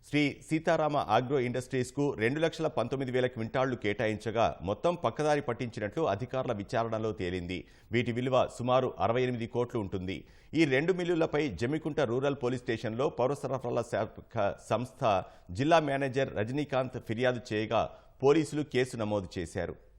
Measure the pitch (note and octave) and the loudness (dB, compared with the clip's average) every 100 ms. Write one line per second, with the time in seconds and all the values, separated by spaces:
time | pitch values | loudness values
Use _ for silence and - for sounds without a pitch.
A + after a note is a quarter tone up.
0 | - D3 C#3+ - - D#3+ E3 D#3+ D3+ D3 | 0 2 2 0 -4 -2 0 2 2 0
1 | F2 A2 B2+ C#3+ B2 B2 B2 C3 B2 - | 4 2 4 0 0 -2 -2 -2 -2 0
2 | C#3+ G#2 A2 D3 D#3+ - D#3 D3 A2+ C3+ | -2 2 0 2 -2 0 -2 0 -2 -2
3 | C3 B2 B2 A2+ A2+ C3 C3 A#2+ G#2 G#2 | 0 2 2 0 -2 0 0 2 0 2
4 | A2 G#2+ A#2 G#2+ G2 - F2+ G#2+ E3+ E3+ | 0 0 -2 2 2 2 -2 0 0 0
5 | A2+ A2+ D3+ D3 C#3 A#2 B2 A2 G#2 D#3 | -2 0 2 2 0 -4 -4 -4 -4 0
6 | D3 G2 B2 C3 B2 G#2 G2+ A#2+ A2+ A2 | 0 0 -2 -4 -2 -4 -2 -2 0 0
7 | A2 G#2 F2+ F#2 F2 F#2 - - - A2+ | -2 -2 -2 -2 -4 -6 -8 -20 -2 0
8 | B2 A#2 B2+ B2+ G#2 - B2 B2+ B2+ - | 0 -2 2 4 2 0 2 4 2 0
9 | F#2+ A#2+ B2+ A#2+ A#2 A#2 A#2+ A#2 F#2+ F#2+ | 0 2 0 -2 -4 -2 -2 -2 -4 -4
10 | F2+ F2 - - - D3 D#3+ C3 E3 F3+ | -6 -8 -10 -20 -4 2 4 4 2 0
11 | F3 E3+ D#3+ D3 D#3 E2+ A#2 D#3 D#3 D3 | 0 0 2 0 -2 -2 -2 -2 -4 -2
12 | B2+ A#2+ C#3 C#3 A#2+ B2+ - A2+ A2+ A2+ | 0 0 0 0 -2 -2 -4 -4 -4 -2
13 | C#3+ - B2 C#3+ C3 B2+ B2 B2 A2+ G#2 | -2 0 0 0 -4 -4 -2 -4 -2 -2
14 | G#2+ - - A#2 G2+ - - A2 B2 - | -4 -8 -8 -2 0 -2 -2 -2 -2 -2
15 | A#2+ F#2+ - - - F2+ C#3+ E3 D3+ C#3 | 2 2 0 -18 -12 -2 4 4 4 0
16 | C#3 B2 C3+ - G#2+ C#3 C#3+ C3 C3 A#2 | 0 0 -2 -2 -2 -2 -2 -2 -2 -6
17 | - A2+ B2+ B2 - G#2+ A2 A2+ E2+ - | -6 0 0 0 -2 -2 2 0 0 -6
18 | - - C3+ D#3 C#3+ D3 C#3+ C3 B2+ B2 | -20 2 4 4 2 -4 -2 0 0 -2
19 | G#2+ G#2 F2+ - D#2+ - E2+ D2 - | -2 -2 -2 -6 -6 -4 -6 -8 -18